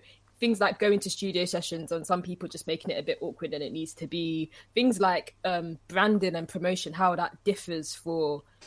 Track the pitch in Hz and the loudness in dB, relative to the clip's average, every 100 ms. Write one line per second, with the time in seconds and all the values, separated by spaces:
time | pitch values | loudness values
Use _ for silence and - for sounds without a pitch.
0 | - - _ - 233 202 202 - 208 202 | -12 -20 _ -2 2 4 2 4 4 4
1 | 190 - 196 175 175 175 - 165 156 165 | 2 -4 -2 -2 0 -2 -4 -6 -4 -4
2 | 156 180 175 175 170 - - 160 - - | 0 -2 -2 -8 -10 -8 -4 -4 -4 -4
3 | 156 - 165 - 160 147 139 160 160 - | -2 -2 -4 -6 -6 -6 -6 -6 -8 -8
4 | 165 175 165 160 156 - - 233 247 196 | -6 -4 -2 -2 -4 -10 -4 2 4 6
5 | 190 175 - - 185 175 170 160 - 185 | 4 2 -2 -4 -2 -2 -4 -10 0 4
6 | 208 208 185 165 165 180 180 185 - 165 | 6 6 2 0 -4 -2 0 0 -4 2
7 | 185 170 175 - 202 196 - 165 151 - | 2 4 -2 -2 -2 -2 -2 -6 -6 -8
8 | 165 165 151 147 - _ | -4 0 0 -2 -8 _